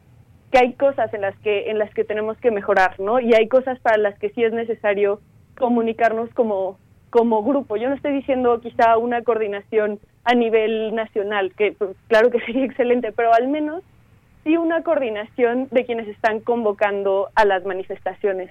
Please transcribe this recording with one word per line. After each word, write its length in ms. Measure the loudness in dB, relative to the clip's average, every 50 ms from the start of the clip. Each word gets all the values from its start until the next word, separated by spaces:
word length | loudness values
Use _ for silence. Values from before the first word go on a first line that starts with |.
| _ _ _ -20 _ _ _ _ _ _
que 80 | 2 2
hay 140 | 2 2 0
cosas 380 | 0 0 0 2 0 -4 -4 -4
en 60 | -6
las 160 | -6 -6 -6 -4
que, 320 | -4 -2 -2 -2 -2 -4
en 80 | -4 -4
las 140 | -4 -4 -2
que 100 | -4 -4
tenemos 320 | -2 -4 -4 -4 -6 -8 -2
que 120 | -2 0
mejorar, 480 | 0 0 -2 0 2 2 2 2 0 -4
¿no? 220 | -4 0 0 0
Y 140 | 4 4 4
hay 140 | 4 4 4
cosas 300 | 2 2 2 0 -6 -2
para 180 | 0 0 2 2
las 200 | 2 0 -2 -4
que 120 | -8 -6
sí 120 | -2 -2
es 100 | -2 0
necesario 680 | 0 -2 -4 -4 -6 -2 -2 -2 0 2 0 0 0 -4 _ _ _ -20 _ _ -6
comunicarnos 720 | -4 0 0 2 2 0 -2 0 0 0 0 0 -2 -6 -4 -2
como, 440 | -2 0 0 0 -2 -4 -6 -8 -12 _ _ _ _ _ _
como 320 | 2 2 4 4 2 0
grupo. 340 | 0 0 0 0 -2 -2 -4
Yo 120 | -4 -2 -4
no 60 | -4
estoy 180 | -2 -2 -4
diciendo 480 | -4 -2 -2 -2 -2 0 2 2 0 0
quizá 360 | -4 -6 0 2 4 4 4
una 260 | 4 2 0 -2 -2
coordinación 760 | -2 -2 0 0 -2 -4 -4 -8 -8 _ 0 0 0 0 -4 -8 -12 _ _ _ _
a 80 | 0 2
nivel 580 | 2 2 2 2 2 2 0 -2 -2 -4 -4 -4
nacional, 580 | -6 -6 -4 _ -4 -4 -2 -2 -2 -2 -4 -2
que, 160 | -2 -2 -2
pues, 240 | -2 -4 -6 -8 -8 -14 _ _
claro 220 | 2 4 4 4
que 100 | 2 0
<laughs> 40 | -4
sería 180 | -2 -2 -2 -2
excelente, 480 | -2 -2 -2 0 0 0 0 -2 -4
pero 200 | -4 0 2 4
al 160 | 4 4 4 0
menos 340 | -2 -2 -4 -6 -6 -10 -12 _ _ _ _ _ _ _ _ _ _ _ _
sí 120 | 0 0
una 260 | 2 2 0 -2 -2
coordinación 840 | 0 0 0 0 0 -2 -4 -6 -10 -8 _ 0 0 2 2 -2 -4 0
de 160 | 0 -2 0
quienes 220 | 0 -6 -6 -8 -10
están 320 | -8 -4 -2 -2 -2 -2
convocando 920 | -2 -2 -2 0 0 -2 0 0 -2 -2 -2 -2 -2 0 0 0 -2 0 2
a 100 | 2 2
las 200 | 4 2 0 -2
manifestaciones, 840 | -6 -8 -8 -8 -10 -12 -10 -8 -10 -8 -4 -2 -2 -2 -2 -6 -8